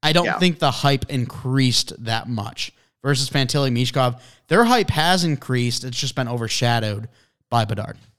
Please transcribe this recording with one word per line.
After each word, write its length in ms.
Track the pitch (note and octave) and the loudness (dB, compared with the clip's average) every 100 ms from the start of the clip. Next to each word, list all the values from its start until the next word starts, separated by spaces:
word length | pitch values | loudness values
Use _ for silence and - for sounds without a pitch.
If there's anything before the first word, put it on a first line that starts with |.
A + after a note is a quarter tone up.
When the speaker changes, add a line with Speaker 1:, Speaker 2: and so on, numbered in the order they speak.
Speaker 1:
I 100 | D3+ | 2
don't 120 | D#3+ F3 | 2 2
Speaker 2:
Yeah. 140 | - | 2
Speaker 1:
think 200 | F3+ E3 | 2 2
the 120 | D3 | 0
hype 340 | B2+ C#3+ C#3 - | 2 2 0 -2
increased 840 | C#3+ A#2+ - C3 C3 C3 A#2+ - - A2+ | -4 -4 -6 -2 2 4 2 -2 -6 -4
that 240 | A2+ - | -4 -4
much. 420 | A#2 G#2 - - _ _ _ | -6 -6 -8 -12 _ _ _
Versus 260 | C3+ C#3+ C3+ | -2 -2 0
Fantilli 420 | C#3+ B2+ D3+ C#3 | 0 0 0 0
Michkov, 480 | A#2+ B2+ - B2+ A#2+ - _ _ | 0 0 2 0 -2 -14 _ _
their 160 | F3 | 4
hype 280 | A#3 B3 G3+ | 6 4 2
has 320 | F#3 D#3+ F#3 | 2 4 4
increased. 600 | E3+ C#3+ - B2+ A#2+ A#2+ | 2 -2 -2 0 0 -2
It's 160 | C3 B2 | -6 -6
just 160 | C3+ - | -6 -4
been 120 | B2 | -4
overshadowed 840 | A#2+ A2+ - A#2+ A#2 G#2+ G#2 A2 _ _ _ _ | -4 -4 0 2 0 0 -6 -10 _ _ _ _
by 160 | A#2 G#2+ | 0 0
Bedard. 320 | G#2 G#2+ - _ | -2 -6 -10 _